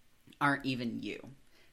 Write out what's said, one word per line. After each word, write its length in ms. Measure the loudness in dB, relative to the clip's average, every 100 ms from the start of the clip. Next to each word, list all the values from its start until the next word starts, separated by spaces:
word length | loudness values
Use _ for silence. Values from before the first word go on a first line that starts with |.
| -20 -20 -12 2
aren't 260 | 4 4 2
even 380 | 0 0 -2
you. 320 | -4 -6 -10 -18 -20 -20 -20